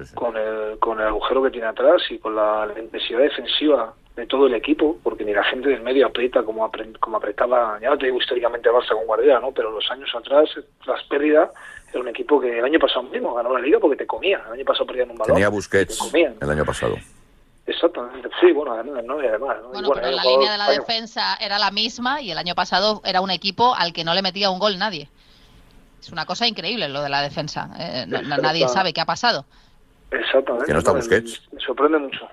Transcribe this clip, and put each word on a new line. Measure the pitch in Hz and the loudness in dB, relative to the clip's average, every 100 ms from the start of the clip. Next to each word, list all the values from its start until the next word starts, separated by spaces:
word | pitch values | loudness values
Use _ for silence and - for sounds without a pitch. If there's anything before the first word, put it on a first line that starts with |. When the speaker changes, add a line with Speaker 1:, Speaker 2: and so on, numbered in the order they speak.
Speaker 1:
sí. | - | -12
Speaker 2:
con | - 120 110 | -6 -4 -2
el, | 110 110 107 110 | -4 -4 -6 -4
con | 113 110 | -2 0
el | 107 | -2
agujero | 107 - 131 | -2 0 2
que | 131 | 0
tiene | 120 113 | -2 -6
atrás | 107 135 175 - | 2 4 4 2
y | 117 | -6
con | 110 107 | -4 0
la, | 107 107 107 | 0 0 -2
la | 107 | -6
intensidad | 113 - - 117 | -10 -8 -2 2
defensiva | 147 135 - 151 151 131 113 - _ | 2 0 -4 0 2 2 0 -10 _
de | - 113 | -12 -2
todo | 131 135 | 4 4
el | |
equipo, | 110 143 156 151 170 | 4 0 2 2 0
porque | - - | -4 -4
ni | 107 | 0
la | 101 | 0
gente | - 127 139 | 0 0 0
del | 123 | 0
medio | 117 135 117 | 2 2 2
aprieta | 120 127 - | 2 0 0
como | 110 110 110 | -2 -2 -4
apre-, | - 110 110 | -4 -12 -6
como | 110 107 | -4 -2
apretaba, | 104 - 123 123 110 104 | -4 -2 2 2 2 0
ya | 120 | 0
no | 143 | 2
te | 131 | 2
digo | 123 | 0
históricamente | - 123 117 120 117 | 0 0 0 2 4
Barça | 123 - | 4 2
con | 110 113 | -2 0
Guardiola, | 110 139 123 | 4 6 4
¿no? | 131 | 2
Pero | 131 110 | -2 -4
los | 107 - | -4 -6
años | 127 135 | -6 -8
atrás, | 120 - 143 156 151 - _ - | -8 2 4 4 0 -16 _ -6
las | 123 | -6
pérdidas, | - 143 151 151 185 - - - - | -2 0 4 4 4 -2 -20 -20 -10
era | 151 | -8
un | - | -6
equipo | - - 143 | -6 2 2
que | 123 117 | 2 0
el | |
año | 127 165 | 2 4
pasado | - 131 | 2 0
mismo | 127 247 175 | -4 -4 -4
ganó | 120 120 | -2 0
la | 127 | 0
Liga | 131 226 | 2 4
porque | 160 123 | 4 2
te | 117 | -4
comía. | 113 165 190 - | -4 -2 -2 -4
El | |
año | 120 135 | -4 -2
pasado | 127 127 | 0 -2
perdían | 127 120 | -4 -4
un | 113 | -2
balón | 110 | 2
Speaker 1:
Tenía | 113 101 | 2 2
Speaker 2:
y | |
Speaker 1:
Busquets | 104 - 98 95 - | 0 0 0 2 -2
Speaker 2:
te | - | 0
comían. | 160 151 - | 2 2 0
Speaker 1:
el | 71 | -2
año | 76 | 0
pasado. | 71 64 60 50 - - _ _ _ _ | -2 -2 -2 -4 -10 -20 _ _ _ _
Speaker 2:
Exactamente. | - - 170 - 120 131 - - | -8 0 0 0 -10 -12 -10 2
Sí, | 180 | 4
bueno, | 143 143 | 4 0
además, | 113 127 135 | -4 -6 -8
¿no? | 117 151 | -6 -2
Y | 123 | 0
además, | 107 135 107 | 0 -2 -6
¿no? | - | -8
Y | |
Speaker 3:
Bueno, | - 143 | -4 0
Speaker 2:
bueno, | |
Speaker 3:
pero | 113 - | 0 0
Speaker 2:
hay | - | 2
Speaker 3:
la | |
Speaker 2:
jugador | 127 131 | 4 6
Speaker 3:
línea | 135 | 4
de | - | 2
la | |
Speaker 2:
español. | - - - | 2 2 0
Speaker 3:
defensa | 226 226 233 190 - | -4 -4 -4 -2 -2
era | 208 202 | -2 0
la | 202 | 0
misma | 202 220 240 247 294 | 0 -4 -2 -2 -2
y | 220 | -4
el | 156 | -6
año | 175 | -2
pasado | 175 185 175 214 208 | -2 0 2 2 0
era | 202 185 | 0 0
un | 190 | 0
equipo | 175 196 190 247 | -2 -4 2 2
al | 240 170 | 4 0
que | 170 | -2
no | 165 | 0
le | 180 | 0
metía | 196 185 202 | 0 0 0
un | 180 | 2
gol | 208 185 | 0 0
nadie. | 214 160 147 _ _ _ _ - - - - _ | -4 -6 -12 _ _ _ _ -20 -20 -20 -20 _
Es | - | -12
una | 160 156 | -8 -6
cosa | 180 240 | -2 -2
increíble | 208 170 233 147 | -2 -6 -4 -4
lo | 139 | -4
de | 143 | -2
la | 139 | 0
defensa. | 143 160 156 - - - | 0 -4 -6 -6 -10 -10
Eh, | 170 127 92 | -8 -8 -6
no, | - | -6
no, | 143 143 | -4 -2
nadie | 151 165 | 0 2
Speaker 2:
Exacto. | 131 | 2
Speaker 3:
sabe | 190 185 | 2 0
qué | 160 | 0
ha | 165 | -2
pasado. | 165 240 156 - _ _ _ _ _ - | 0 0 0 -4 _ _ _ _ _ -8
Speaker 2:
Exactamente. | - - 135 135 120 - | -6 0 0 2 -2 0
Speaker 1:
Que | |
no | 78 | 2
está | - | 2
Speaker 2:
Me, | 135 | 2
Speaker 1:
Busquets. | 117 107 117 - - | 2 0 0 -12 -16
Speaker 2:
me | - | -10
sorprende | - 120 147 156 | -6 2 2 2
mucho, | 135 - - | -2 -10 -14